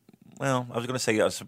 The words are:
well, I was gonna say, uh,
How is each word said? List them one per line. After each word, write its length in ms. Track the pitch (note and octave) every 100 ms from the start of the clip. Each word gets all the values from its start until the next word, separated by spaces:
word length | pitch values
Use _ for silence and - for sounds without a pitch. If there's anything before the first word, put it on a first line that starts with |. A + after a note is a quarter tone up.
| _ _ - -
well, 300 | C#3 C3 B2
I 80 | A#2
was 80 | A#2+
gonna 140 | B2+
say, 200 | - G#2+
uh, 120 | F#2 -